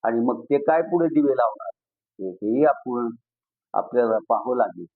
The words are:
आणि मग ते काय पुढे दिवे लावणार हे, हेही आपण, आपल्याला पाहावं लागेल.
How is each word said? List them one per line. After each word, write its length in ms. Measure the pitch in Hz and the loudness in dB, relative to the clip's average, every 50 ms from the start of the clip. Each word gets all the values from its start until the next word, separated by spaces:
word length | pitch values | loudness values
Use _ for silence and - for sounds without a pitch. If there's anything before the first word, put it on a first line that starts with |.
आणि 180 | - 117 117 117 | -2 0 0 0
मग 240 | 117 127 127 - - | 0 0 -2 -4 -2
ते 140 | - 143 139 | 0 0 0
काय 240 | 139 156 156 165 | 2 2 2 2
पुढे 240 | 170 170 175 175 170 | 0 0 0 0 0
दिवे 260 | 160 - 151 143 139 | 2 2 2 2 2
लावणार 380 | 135 127 120 113 107 - - - - _ _ _ _ _ _ _ _ - | 2 2 2 0 0 -6 -14 -16 -16 _ _ _ _ _ _ _ _ -10
हे, 100 | 95 95 | -10 -10
हेही 340 | 90 95 104 107 113 127 147 | -8 -6 -4 -2 2 4 4
आपण, 460 | 151 139 - - 127 123 120 120 117 117 - _ _ _ _ _ _ _ _ _ _ | 2 2 0 -4 -6 -4 -4 -4 -4 -6 -10 _ _ _ _ _ _ _ _ _ _
आपल्याला 460 | - 104 - - - 120 120 113 110 107 - _ | -4 -4 -4 0 0 0 2 2 0 -2 0 _
पाहावं 280 | 113 107 - 127 127 | -2 -2 0 -4 0
लागेल. 300 | 123 113 - - 90 87 - _ | 0 0 -2 -2 -12 -16 -18 _